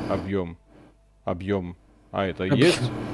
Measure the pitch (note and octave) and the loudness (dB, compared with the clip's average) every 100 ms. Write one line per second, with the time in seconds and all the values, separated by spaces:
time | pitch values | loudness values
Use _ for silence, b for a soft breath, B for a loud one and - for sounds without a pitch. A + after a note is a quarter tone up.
0 | - F#2+ F#2 G2 F2 - _ b b _ | 0 -2 0 -2 -2 -8 _ b b _
1 | _ _ - F2+ F#2+ G2 F2 F2+ _ _ | _ _ -6 -4 -2 -2 -2 -10 _ _
2 | _ G2 G2 E2 F#2 B2+ E3 - - - | _ -2 -2 0 2 4 6 4 0 -4
3 | - | -8